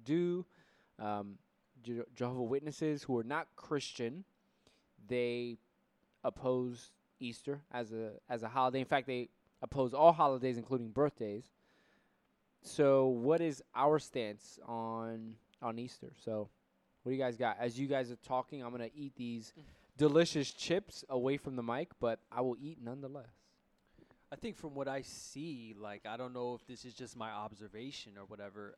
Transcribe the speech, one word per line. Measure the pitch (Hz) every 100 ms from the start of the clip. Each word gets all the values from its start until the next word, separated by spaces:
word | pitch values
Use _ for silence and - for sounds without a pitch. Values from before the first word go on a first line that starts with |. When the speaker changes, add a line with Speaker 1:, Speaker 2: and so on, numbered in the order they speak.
Speaker 1:
do. | 113 170 175 180 - - _ _ _ -
Um, | 107 104 101 98 _ _ _ 127
Je-, | 120 120 117 123
Jehovah | 123 127
Witnesses, | 117 139 151 - 156 143
who | - 120
are |
not | 113 151 156 -
Christian, | - 147 - - 117 165 - _ _ _ _ _ _ - 107
they | 123 120 120 120 113 _ _ _ _ _ _
oppose | 123 - 131 127 123 120 - _ _ _
Easter | 123 - 143 143 -
as | 123 110
a, | 110 110 - -
as | 117
a | 110
holiday. | 131 127 131
In | 127
fact, | 143 131
they | 123 120 _ _ _
oppose | 123 139 127
all | 135 165
holidays, | 160 143 131 131 120
including | 117 131 113
birthdays. | 120 143 - 107 107 - _ _ _ _ _ _ _ _ _ _ _
So | - - 139 135 131
what | 120 127 170
is | 165 131 -
our | 120 147 156
stance | - 127 107 107 - - -
on, | 117 113 113 113 113 110 110 _ _
on | 120 117
Easter? | 123 - 127 -
So | 117 107 104 _ _ _ _ _
what | 123
do | 135
you |
guys | 127 117
got? | 120 101
As | 120 120
you | 139
guys | 135 120
are | 120
talking, | - 127 - 143
I'm | 120
gonna | 120 113
eat | 151 139 -
these | 120 117 110 -
Speaker 2:
Mm. | - - _ 131
Speaker 1:
delicious | 151 156 170 156 131
chips | - - 180 - - -
away | 131 131 143
from | 143 127
the |
mic, | 117 127 175 -
but | 117 110 _
I | 120
will | 127 117
eat | 147 151
nonetheless. | 117 135 135 139 117 _ _ _ _ _ _ - - - _
Speaker 2:
I | 135
think | 233 160
from | 160
what | 139 135
I | 135
see, | - - - 139 165 127 110 104
like, | 104 104 107
I | 117
don't | 127
know | 123 123
if | 120 -
this | 117
is | 127
just | 110 120 120
my | 110
observation | 104 107 104 104 107 131 - 110 101
or |
whatever, | 98 101 101 104 104